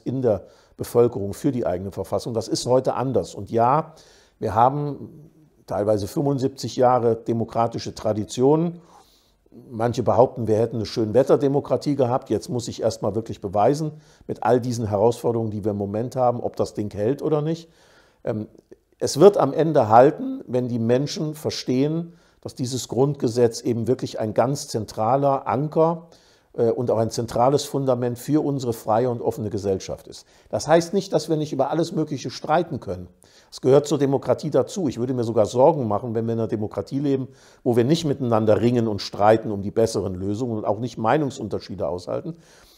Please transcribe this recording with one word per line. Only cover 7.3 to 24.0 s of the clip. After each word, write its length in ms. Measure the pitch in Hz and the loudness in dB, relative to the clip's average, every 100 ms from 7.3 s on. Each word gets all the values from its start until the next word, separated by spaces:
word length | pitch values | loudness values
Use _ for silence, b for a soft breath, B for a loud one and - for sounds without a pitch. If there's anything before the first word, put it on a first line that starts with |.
| 113 110 120 117 - 104 | -4 -2 -2 -2 -2 -10
Traditionen. 840 | - 110 107 101 123 131 156 170 170 b b b b b b _ 117 127 | -6 -4 -4 -4 2 4 4 2 -6 b b b b b b _ -20 -12
Manche 320 | 110 120 120 | -2 -2 0
behaupten, 460 | 110 101 135 127 110 | 2 4 4 2 0
wir 80 | 107 | 2
hätten 200 | 117 117 | 2 -2
eine 100 | 101 | -4
Schönwetterdemokratie 1080 | 127 107 120 135 156 139 139 139 127 147 | -2 0 2 4 4 2 0 0 -2 -2
gehabt. 360 | 139 120 127 - | 0 0 -2 -2
Jetzt 180 | 104 - | -4 -4
muss 180 | 123 113 | -8 -6
ich 140 | - | -4
erst 220 | 110 - | -4 -2
mal 120 | 113 | -4
wirklich 280 | 101 110 101 | -4 -6 -8
beweisen, 500 | 101 101 113 147 156 151 b b b | -4 2 2 2 -4 -10 b b b
mit 160 | 113 | -4
all 160 | 110 123 | 2 2
diesen 280 | 123 117 104 | 2 -4 -2
Herausforderungen, 640 | 101 117 117 120 117 113 | 2 2 2 -2 -2 -2
die 120 | 104 | -4
wir 100 | 104 | -4
im 40 | 101 | -2
Moment 400 | 101 104 123 127 | -4 -4 -4 0
haben, 240 | 123 120 | 0 0
ob 160 | 107 - | -4 -4
das 160 | 101 | -4
Ding 180 | - 107 | -4 -6
hält 300 | 98 107 143 | -2 -2 -2
oder 220 | 151 151 | -2 -2
nicht. 260 | 151 165 170 b b b b b | -2 -6 -10 b b b b b
Ähm, 240 | - 110 107 - _ - _ - | -6 -6 -8 -16 _ -20 _ -6
es 220 | 120 139 | -2 6
wird 160 | 196 - | 6 6
am 160 | 139 | 0
Ende 380 | - 160 147 107 | 2 2 2 8
halten, 520 | 117 143 151 262 262 - | 8 8 4 -6 -10 -4
wenn 220 | 123 123 | -4 -2
die 100 | 120 | -2
Menschen 560 | 113 127 147 196 156 | 2 2 0 -4 -6
verstehen, 800 | 151 117 - - 127 147 165 170 b b b | -6 -6 -6 -2 0 0 -2 -6 b b b
dass 140 | 120 | -14
dieses 340 | - 123 127 - | -8 -6 -6 -4
Grundgesetz 720 | 110 139 143 127 113 117 - | 0 0 0 -2 2 2 2
eben 280 | - 117 110 | -4 -2 0
wirklich 320 | 127 | -2